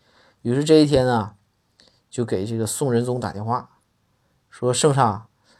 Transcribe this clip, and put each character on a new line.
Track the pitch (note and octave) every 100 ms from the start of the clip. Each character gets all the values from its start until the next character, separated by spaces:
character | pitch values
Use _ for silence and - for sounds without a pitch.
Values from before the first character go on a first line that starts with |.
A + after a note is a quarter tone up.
| _ _ _ _
于 | A2+
是 | B2+
这 | D3+ D#3
一 | D3
天 | C#3+ B2+
啊， | A#2 G#2 - _ _ _ _ _ _ _
就 | -
给 | A#2+ F#2+ G#2+
这 | A2+
个 | A2
宋 | - C#3+
仁 | A#2
宗 | A#2+ B2
打 | A2
电 | F#2+
话， | A2 A#2 - _ _ _ _ _ _ _ _
说 | - B2
：“圣 | B2 D#3+
上， | C#3 A#2+ G#2 - _ _